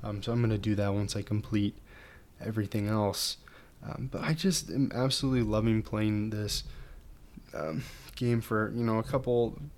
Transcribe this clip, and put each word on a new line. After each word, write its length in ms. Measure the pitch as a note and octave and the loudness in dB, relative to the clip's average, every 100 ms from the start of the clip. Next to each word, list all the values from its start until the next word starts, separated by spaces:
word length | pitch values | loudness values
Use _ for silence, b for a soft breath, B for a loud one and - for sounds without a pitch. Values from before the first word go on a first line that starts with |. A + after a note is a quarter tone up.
um, 200 | A2+ G#2 | -4 -4
so 80 | A2 | -2
I'm 100 | A#2 | 2
gonna 160 | A#2 G#2+ | 2 2
do 180 | A2 G#2 | 2 2
that 180 | G2+ | 2
once 220 | G2 G#2 G#2+ | 2 0 -4
I 60 | |
complete 540 | G#2 G#2 - G#2+ G2+ - B B B B B - | -2 -2 0 2 2 0 B B B B B -10
everything 460 | - A2 G2+ G#2+ G#2 | -4 -2 0 0 0
else. 500 | A2 G#2 F#2 - - B B B B - | 2 2 0 -4 -4 B B B B -10
Um, 240 | - C3 | -6 -6
but 100 | - | -4
I 120 | A#3 | -2
just 360 | D#3+ F#3 E3+ - | 2 2 0 -2
am 220 | E2 C3+ - | 0 0 2
absolutely 480 | C3 C3 C#3 B2+ | 0 2 2 2
loving 380 | A2 G#2+ A2+ A2 | 4 4 4 2
playing 480 | - G#2+ G#2+ G#2+ G#2+ | 2 0 2 2 -2
this, 340 | G#2+ G#2 - - B B B B - - - - | -4 -2 -4 -6 B B B B -20 -18 -20 -14
um, 300 | - D#2 D#2+ B B B - | -8 -4 -4 B B B -2
game 260 | B2 A#2 | 2 2
for, 300 | A2 A2 G#2+ A2+ | 2 0 2 0
you 80 | |
know, 160 | A2+ A2+ | 2 2
a 40 | |
couple 540 | A2+ C#3 B2 A#2+ A#2 - D3 | 2 0 2 4 4 0 -12